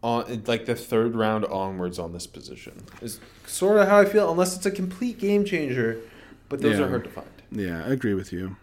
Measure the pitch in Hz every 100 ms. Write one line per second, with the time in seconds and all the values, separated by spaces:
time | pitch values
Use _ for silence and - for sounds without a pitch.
0 | 117 117 - 117 104 117 - 117 - 113
1 | 113 113 110 107 101 95 95 95 90 87
2 | 85 85 - - - 67 - - - -
3 | 117 - - - - - 190 214 190 208
4 | 202 208 185 165 185 - 202 196 185 -
5 | 247 226 196 202 202 175 147 123 113 113
6 | - - - - - 143 113 104 95 98
7 | 87 - - - - 107 92 85 80 131
8 | 120 98 87 87 95 98